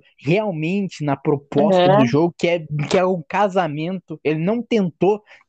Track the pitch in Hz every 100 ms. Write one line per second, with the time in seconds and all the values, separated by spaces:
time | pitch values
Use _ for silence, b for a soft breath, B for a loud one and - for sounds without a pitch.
0 | b _ 131 185 214 156 160 196 190 -
1 | 147 139 156 143 - 143 151 185 180 196
2 | 123 143 175 - 175 170 156 147 143 196
3 | 185 185 - 185 208 185 165 147 160 190
4 | - 151 - 156 170 240 233 226 180 -
5 | 180 208 b b